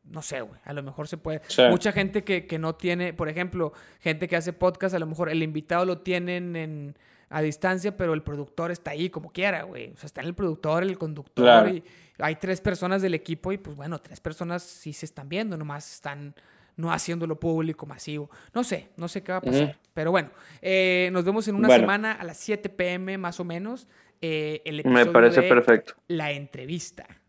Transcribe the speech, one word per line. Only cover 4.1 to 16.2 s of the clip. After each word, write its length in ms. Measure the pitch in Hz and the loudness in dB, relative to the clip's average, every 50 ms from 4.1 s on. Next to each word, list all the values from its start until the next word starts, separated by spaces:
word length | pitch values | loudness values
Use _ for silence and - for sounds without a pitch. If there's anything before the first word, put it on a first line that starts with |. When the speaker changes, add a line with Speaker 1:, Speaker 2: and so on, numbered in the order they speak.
| 156 151 180 | -2 -2 -2
Speaker 1:
que 80 | 165 - | -2 -2
hace 140 | 170 160 180 165 | -2 -2 -4 -4
podcast, 420 | - 185 180 180 - 196 190 185 | 0 0 0 2 0 -4 -2 -2
a 40 | 175 | -2
lo 60 | 160 | -4
mejor 240 | 156 160 156 180 156 | -4 -4 -4 -2 -2
el 140 | 160 165 160 | 0 0 -2
invitado 420 | 156 151 151 151 - 175 175 185 | -2 -4 -8 -4 0 0 0 2
lo 140 | 185 180 170 | 0 -2 -4
tienen 560 | - 180 180 180 175 175 180 180 180 175 170 | -2 -2 -2 -2 -2 -4 -6 -6 -6 -6 -8
en, 420 | 165 160 156 156 147 143 143 147 _ _ _ _ _ _ _ | -8 -8 -8 -10 -10 -12 -14 -16 _ _ _ _ _ _ _
a 120 | 147 151 | -4 -2
distancia, 540 | 156 151 147 - - 185 185 185 170 208 196 | -2 -2 -2 0 0 0 0 0 -2 -6 -4
pero 180 | - 185 165 160 | -2 -2 -2 -2
el 80 | 156 156 | -2 -4
productor 480 | - 147 143 143 - _ - 165 175 | -8 -8 -8 -10 -10 _ -6 -6 -6
está 200 | 175 170 _ 151 | -6 -8 _ -10
ahí 200 | 147 151 175 185 | -6 -4 -4 -4
como 200 | - 160 156 165 | -4 -10 -12 -10
quiera, 300 | _ 175 190 202 185 160 - | _ -2 -2 -2 -2 -4 -8
güey. 280 | - - 123 113 - 156 | -10 -12 -14 -14 -16 -16
O 40 | |
sea, 100 | - - | -18 -18
está 140 | 151 _ - | -14 _ -10
en 60 | 131 | -8
el 60 | 165 175 | -8 -6
productor, 480 | - 202 170 156 156 - 156 156 170 185 | -4 -4 -4 -4 -2 -2 0 0 0 0
el 140 | 196 185 | -2 -4
conductor, 480 | - 165 156 151 147 139 _ _ 123 123 | -4 -8 -8 -8 -12 -14 _ _ 8 10
Speaker 2:
Claro. 240 | - 117 113 107 - | 12 12 12 10 8
Speaker 1:
y 140 | 185 170 - - - - - _ _ | 2 -2 -8 -14 -20 -20 -20 _ _
hay 180 | - 147 156 160 | -4 -4 -4 -2
tres 220 | 156 - 185 185 185 | -4 -4 -4 -4 -2
personas 420 | - 214 185 165 180 180 190 196 190 | -2 -4 -4 -2 -2 -2 0 0 0
del 100 | 190 165 | 0 -2
equipo 380 | 151 - - 165 156 - 185 | -2 -4 -8 -10 -8 -6 -8
y, 80 | 196 196 | -8 -8
pues, 160 | 196 156 147 | -10 -16 -16
bueno, 240 | 143 143 160 170 147 | -12 -10 -10 -10 -10
tres 180 | _ - - - | _ -18 -20 -12
personas 440 | - 165 151 - 180 170 175 180 - | -12 -12 -8 -8 -8 -6 -6 -8 -8
sí 280 | - - - - 156 | -12 -18 -14 -14 -14
se 140 | 143 - - | -12 -12 -14
están 240 | 156 _ - 135 139 | -14 _ -16 -12 -8
viendo, 260 | 165 196 226 214 180 | -6 -6 -4 -6 -6
nomás 380 | 156 151 147 143 147 - - - | -8 -8 -8 -10 -12 -12 -16 -18
están 400 | - - 147 139 143 | -12 -12 -12 -12 -12